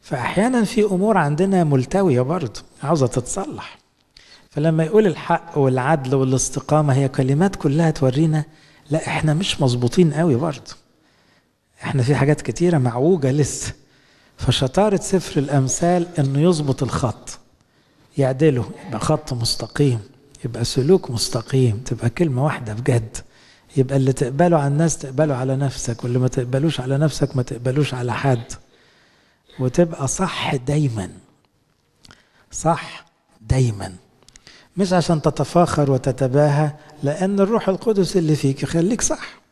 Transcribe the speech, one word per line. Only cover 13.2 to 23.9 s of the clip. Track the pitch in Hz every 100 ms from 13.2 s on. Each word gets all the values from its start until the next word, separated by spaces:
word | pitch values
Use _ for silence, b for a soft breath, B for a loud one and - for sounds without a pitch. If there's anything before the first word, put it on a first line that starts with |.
| 135
لسه. | 139 135 - - - b b b b b _
فشطارة | - 117 131 - 214 196
سفر | - 190 - -
الأمثال | 139 143 131 - 170 180 175 -
إنه | 135 139
يظبط | 165 170 147 135
الخط، | 123 87 123 - - - _ _ b b b b b -
يعدله، | 135 131 160 127 113 - -
يبقى | 107
خط | - 156 -
مستقيم، | 123 117 - 110 - 143 120 101 - _ -
يبقى | 123 117
سلوك | 120 - 131 185 -
مستقيم، | 117 - 123 113 135 127 104
تبقى | 131 113 117
كلمة | - 175 123
واحدة | 143 - 117
بجد، | 107 123 120 110 - - b b b b -
يبقى | 127